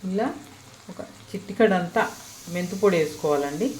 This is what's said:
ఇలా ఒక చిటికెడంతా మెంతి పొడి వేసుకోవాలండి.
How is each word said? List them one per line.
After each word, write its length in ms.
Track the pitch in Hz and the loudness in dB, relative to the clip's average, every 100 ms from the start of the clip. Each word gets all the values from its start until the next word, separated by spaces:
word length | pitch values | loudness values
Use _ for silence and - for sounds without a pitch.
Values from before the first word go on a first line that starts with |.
| 190 | -2
ఇలా 180 | 190 254 - - - - - - | 0 0 -4 -14 -20 -20 -20 -18
ఒక 80 | - - - - | -14 -14 -14 -10
చిటికెడంతా 720 | 185 - - 220 185 175 226 - - - - - 175 | -10 -10 4 4 6 2 0 -2 -4 -16 -16 -8 -4
మెంతి 220 | 180 196 | -4 2
పొడి 160 | 202 170 | 4 4
వేసుకోవాలండి. 680 | 151 - 156 147 143 151 247 - | 2 0 2 2 0 0 -2 -4